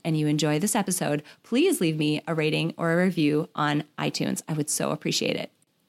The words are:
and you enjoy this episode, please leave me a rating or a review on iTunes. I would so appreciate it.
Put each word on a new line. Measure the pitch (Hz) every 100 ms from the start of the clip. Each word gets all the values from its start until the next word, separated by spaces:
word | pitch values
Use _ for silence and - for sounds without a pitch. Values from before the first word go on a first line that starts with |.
and | 165 156
you | 151
enjoy | 151 151 151
this | 208
episode, | 226 190 170 147 147 - -
please | - 240 370 320
leave | 165 156
me | 151 151 -
a |
rating | 160 156 151 160 -
or | 170
a | 170
review | 185 170 147 147 170
on | - 147 147 - -
iTunes. | 151 - 156 - -
I |
would | 151 147
so | - -
appreciate | - - 160 - -
it. | - _ _ _